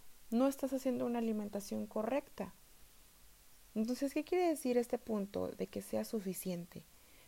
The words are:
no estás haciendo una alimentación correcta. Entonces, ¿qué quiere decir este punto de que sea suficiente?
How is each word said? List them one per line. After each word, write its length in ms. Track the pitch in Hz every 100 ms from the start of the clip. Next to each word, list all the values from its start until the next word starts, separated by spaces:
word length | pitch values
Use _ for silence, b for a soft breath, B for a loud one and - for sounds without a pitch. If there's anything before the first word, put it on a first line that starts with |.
| B - -
no 180 | 226 262
estás 240 | 269 269
haciendo 320 | 262 262 247 254
una 140 | 240
alimentación 640 | 226 214 208 202 196 214 214
correcta. 680 | 220 220 262 294 - 185 - - - - - - - - - - - -
Entonces, 380 | 214 220 247 277
¿qué 120 | 302
quiere 240 | 294 359 359
decir 280 | 294 254 240
este 220 | 233 240
punto 500 | - 214 202 190 185
de 180 | - 190
que 160 | 202
sea 220 | 196 214
suficiente? 800 | 220 226 185 185 185 175 175 165 - B B B